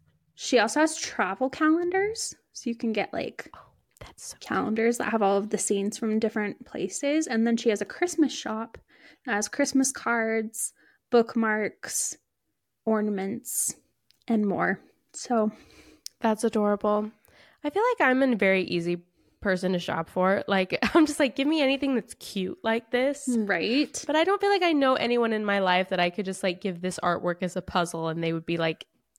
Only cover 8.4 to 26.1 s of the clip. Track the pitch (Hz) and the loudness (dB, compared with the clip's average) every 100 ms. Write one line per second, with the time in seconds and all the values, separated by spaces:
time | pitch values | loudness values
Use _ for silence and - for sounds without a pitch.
8.4 | - 220 226 - _ _ - _ - 208 | -6 -6 -8 -14 _ _ -20 _ -4 -2
9.4 | 220 - 277 269 262 - - 233 226 226 | -2 0 2 2 2 0 -2 0 0 -2
10.4 | 220 - - - _ _ _ 240 226 233 | -4 -6 -8 -8 _ _ _ 4 4 2
11.4 | 220 214 208 - - - - - _ _ | 2 2 -2 -6 -8 -6 -6 -8 _ _
12.4 | _ _ _ _ - 220 214 202 196 226 | _ _ _ _ -2 0 0 -2 -4 -6
13.4 | - - - - _ _ _ _ - 226 | -6 -6 -6 -8 _ _ _ _ -2 0
14.4 | 208 170 175 190 - _ _ - - 240 | 2 0 0 -2 -8 _ _ -16 -2 0
15.4 | 214 - - - - - - - 226 214 | 0 -2 -16 -20 -20 -20 -20 -4 -2 0
16.4 | 226 220 208 208 208 214 214 - _ _ | 0 2 2 2 2 0 -2 -10 _ _
17.4 | - _ 294 381 480 480 285 254 269 220 | -20 _ -4 0 0 4 4 4 4 4
18.4 | 196 190 185 170 170 175 - _ _ _ | 4 2 2 -2 -2 -4 -6 _ _ _
19.4 | 208 185 180 180 170 - 165 - 185 196 | -2 0 0 -2 -2 -4 -4 0 2 2
20.4 | - 196 185 - 226 339 311 294 277 - | 2 0 0 0 2 4 4 4 0 2
21.4 | 277 320 269 269 277 254 - - - 196 | 0 2 2 2 0 -2 -4 -14 -10 -6
22.4 | 185 - 226 226 233 247 262 277 - 240 | -4 -4 -2 -2 -2 0 0 -2 -2 0
23.4 | 202 180 185 262 269 - - 302 349 392 | 0 0 0 0 0 -4 -2 2 2 2
24.4 | 403 403 349 302 269 262 233 240 226 220 | 2 2 4 4 4 2 2 2 2 0
25.4 | 208 202 190 180 185 180 180 | 0 2 2 2 2 0 0